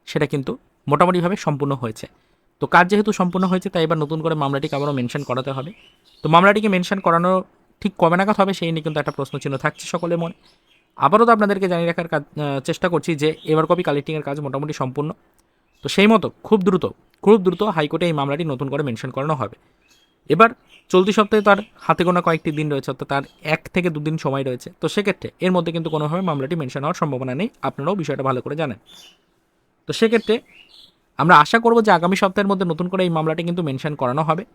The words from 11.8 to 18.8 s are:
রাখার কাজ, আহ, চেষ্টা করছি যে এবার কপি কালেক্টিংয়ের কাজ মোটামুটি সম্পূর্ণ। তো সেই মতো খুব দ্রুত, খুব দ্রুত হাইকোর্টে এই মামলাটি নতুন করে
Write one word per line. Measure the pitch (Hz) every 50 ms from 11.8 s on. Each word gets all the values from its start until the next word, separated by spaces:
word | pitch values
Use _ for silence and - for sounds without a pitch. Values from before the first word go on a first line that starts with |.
| 170 170
রাখার | 165 - 170 165
কাজ, | - 151 143 _ - 151
আহ, | 151 143 139 135
চেষ্টা | 131 - 160 - - 180
করছি | 170 151 - - 165
যে | 143 147 156 156 - -
এবার | 165 156 156 160
কপি | 156 175 175 180
কালেক্টিংয়ের | 160 143 143 139 - 156 156 143
কাজ | 143 143 151
মোটামুটি | 147 139 131 139 147 151 147
সম্পূর্ণ। | - 139 131 127 147 147 156 - _ _ _ _ _ _ _ _ _ _ _ _ _ -
তো | 139
সেই | - - 196 214
মতো | 226 208 147 117 - _ -
খুব | - 214 214
দ্রুত, | 180 190 185 175 - 98 - _ _ _ _ _
খুব | - 190 220 220 180
দ্রুত | 185 175 175 208
হাইকোর্টে | 214 190 165 151 147 160 156 180
এই | 175 160
মামলাটি | 147 139 139 139 151 175
নতুন | 160 135 127 143 135
করে | 135 143